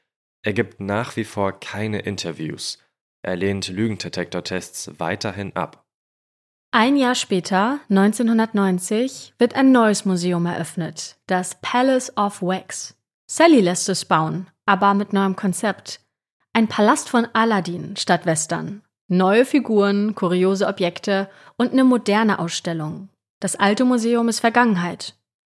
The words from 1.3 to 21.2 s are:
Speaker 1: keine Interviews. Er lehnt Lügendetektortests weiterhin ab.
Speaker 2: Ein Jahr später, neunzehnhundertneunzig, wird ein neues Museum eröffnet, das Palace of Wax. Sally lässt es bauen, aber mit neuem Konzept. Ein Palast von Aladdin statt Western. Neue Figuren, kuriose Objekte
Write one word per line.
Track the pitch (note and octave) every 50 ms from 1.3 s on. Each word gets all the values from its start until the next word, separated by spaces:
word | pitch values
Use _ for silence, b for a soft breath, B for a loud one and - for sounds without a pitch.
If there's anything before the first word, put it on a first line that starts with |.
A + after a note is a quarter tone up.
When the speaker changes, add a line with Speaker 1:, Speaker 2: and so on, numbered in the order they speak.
| - G#2 G2 F#2+ F#2+ -
Speaker 1:
keine | - - - G#2 G#2+ A2 G#2 G2
Interviews. | - G#2 G2+ F2+ - E2+ D2+ D2+ D#2+ D2+ - - - - - - _ _ _ _ _ _ _ _
Er | - F#2 F#2
lehnt | F2 G2 G2 G2 F#2+ F#2
Lügendetektortests | - F#2 G2 A2+ A2+ G#2 F2+ - F2 - F2+ F2 - - F2 - - F#2 F2+ - - - - - - - -
weiterhin | E2 E2 G2 G#2 - G#2+ F2+ G2+ G2+ F#2 -
ab. | F#2 D#2+ - - - _ _ _ _ _ _ _ _ _ _ _ _ _ _ _ _ _ _
Speaker 2:
Ein | - - A3 C4 C#4+
Jahr | C#4+ C4 B3 B3+
später, | - - - G3+ F3+ E3+ - F#3+ F#3 G3+ A#3+ C#4+ C#4+ - -
neunzehnhundertneunzig, | G3 G3 G3 G#3+ G#3+ - A#3+ A3+ A#3 A3 A3+ A3 - G3+ G3 F#3+ F#3 F3+ - - G#3+ A3 B3+ C4 - - - - _ -
wird | A#3+ A#3+ -
ein | C4 C4 C4+
neues | C4 B3 A3+ G#3+ G3+ G3+ -
Museum | G3 F#3 F3 F3 F3+ F3+ E3+ E3+
eröffnet, | F3 - - D#3+ - - F3+ D#3+ D#3 D#3+ - - - - _ _
das | - F#3 F3+ F3+ - - -
Palace | - - - B3 B3+ C4+ C4 B3+ B3+ - -
of | G#3 G3+ G3+ - -
Wax. | F3+ F3+ F#3 F#3 - - - - - - - _ _ _ _ _ _
Sally | - - - D#4+ E4+ D#4 A#3+
lässt | F#3+ F3 F3+ - - -
es | F#3 - -
bauen, | - F3+ D#3 D#3+ D#3+ D#3+ F3+ F#3 - _ _ _
aber | G#3+ G3 F#3 G3+ G3+ G3
mit | G3+ G#3 -
neuem | G#3 G3 G3 F#3+ F#3
Konzept. | - - F#3+ F3 - - G#3 F#3 - - - - - _ _ _ _ _ _ _ _ _ _
Ein | - A3+ A3 A3
Palast | - - G#3 G#3+ D4+ D4 - -
von | - A#3+ A3+ -
Aladdin | - A3+ A3+ A#3 G#3+ G3 E3+ F3 F3 E3+ D3+ E3 G3+
statt | - - - F3+ E3+ -
Western. | F3 D#3+ D#3 - - E3 D#3+ D#3+ E3 G3+ G#3 - _ _ _ _ -
Neue | F3+ F3+ F#3 F#3+ G3+ A#3 C4+
Figuren, | C4 - C#4+ A#3 - A3 G#3 G3+ G3+ G3+ G3+ G#3 A3 G3+
kuriose | - G3 E3+ F3+ F3+ F#3 F#3+ G3 F#3+ G3+
Objekte | F#3+ G3 - F#3 F3 F3 - - G#3+ G3 G3